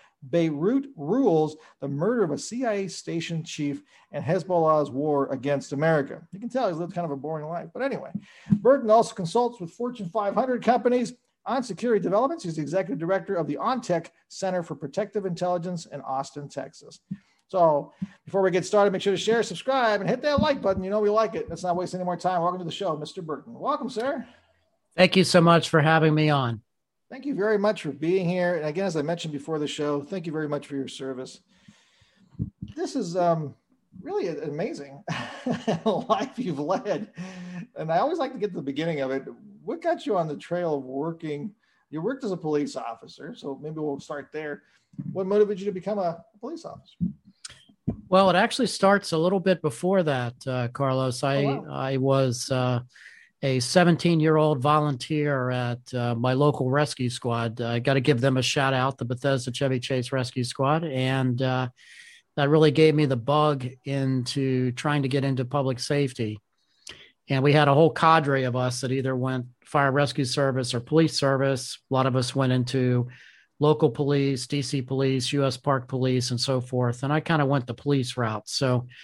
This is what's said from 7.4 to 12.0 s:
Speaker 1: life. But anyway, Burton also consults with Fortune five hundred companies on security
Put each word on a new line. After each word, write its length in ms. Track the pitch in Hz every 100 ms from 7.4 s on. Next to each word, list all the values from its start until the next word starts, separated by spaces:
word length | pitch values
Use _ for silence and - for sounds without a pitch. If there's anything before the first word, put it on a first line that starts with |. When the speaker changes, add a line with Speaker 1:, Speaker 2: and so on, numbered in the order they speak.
| 151
Speaker 1:
life. 220 | 170 165
But 100 | 208
anyway, 280 | 269 202 - 196 - - -
Burton 400 | 208 220 277 226
also 240 | 226 -
consults 460 | - 165 233 240 240
with 100 | 170
Fortune 380 | - 240 240 175
five 260 | 220 202
hundred 300 | 196 254 240
companies 480 | 220 240 247 247 220 - _ _
on 180 | - 262
security 400 | 247 175 240 208